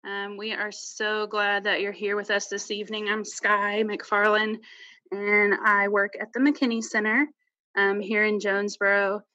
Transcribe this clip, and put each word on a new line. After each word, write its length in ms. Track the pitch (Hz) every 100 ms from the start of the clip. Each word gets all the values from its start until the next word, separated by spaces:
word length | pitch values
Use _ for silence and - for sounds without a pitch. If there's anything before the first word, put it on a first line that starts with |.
Um, 320 | 196 202 202 202
we 160 | 220
are 200 | 214 208
so 560 | 202 - - 214 214 208
glad 340 | 208 202 202
that 160 | 202 190
you're 120 | 196
here 240 | 185 202 208
with 160 | 202
us 160 | 202 -
this 240 | 202 -
evening. 360 | 208 202 214 208
I'm 160 | 214
Sky 600 | 208 - 202 208 202 208
McFarland, 720 | 220 208 - 208 208 214 214 220 - - - - _
and 420 | 196 202 208 208 196
I 220 | 214 202 202
work 280 | 202 202 -
at 120 | -
the 60 | 240
McKinney 420 | 277 285 254 226
Center, 460 | 226 226 214 226 302 - _ _ _ -
um, 220 | 196 202
here 240 | 190 214
in 160 | 214 208
Jonesboro. 800 | 202 196 202 - 196 202 196 208 _